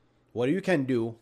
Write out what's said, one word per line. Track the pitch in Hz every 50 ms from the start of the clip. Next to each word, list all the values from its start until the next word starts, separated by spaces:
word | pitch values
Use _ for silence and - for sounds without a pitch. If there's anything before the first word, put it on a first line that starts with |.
| _ _ _ _ _ _
what | - 107 123 135
you | 165 190
can | - 190 180 147 131
do | 127 127 117 113 117 113 -